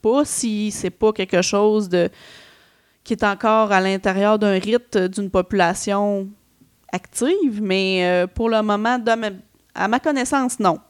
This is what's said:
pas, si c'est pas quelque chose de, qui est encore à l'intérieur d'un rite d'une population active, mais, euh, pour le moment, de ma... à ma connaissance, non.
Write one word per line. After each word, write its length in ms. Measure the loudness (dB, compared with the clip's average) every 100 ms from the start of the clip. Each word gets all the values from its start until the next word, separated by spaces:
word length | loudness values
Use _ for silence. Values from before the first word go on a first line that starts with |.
pas, 220 | 0 2
si 460 | 0 -4 -4 -2 -4
c'est 180 | -4 -8
pas 240 | 0 0
quelque 300 | 0 0 0
chose 480 | 2 2 2 2 0
de, 180 | 0 0 -4 -20 -20 -20 -20 _ _ _ _
qui 100 | -8
est 120 | -2
encore 480 | -2 0 2 2 2
à 100 | 2
l'intérieur 560 | 2 0 0 2 2 2
d'un 200 | 2 0
rite 380 | 0 -2 0 0
d'une 320 | 0 -2 -2
population 1000 | -2 0 0 0 0 -2 -2 0 -2 -8 -14 _ _ _ _ -10
active, 680 | -10 -10 -4 0 0 0 -2
mais, 440 | 0 0 0 0
euh, 220 | 2 0 0
pour 200 | -2 0
le 140 | 0
moment, 380 | 0 0 0 0
de 120 | 0 -2
ma... 140 | -2 -8 -16 _ _
à 140 | -4 -2
ma 100 | 0
connaissance, 600 | 0 -2 0 0 -2 0
non. 180 | 0 0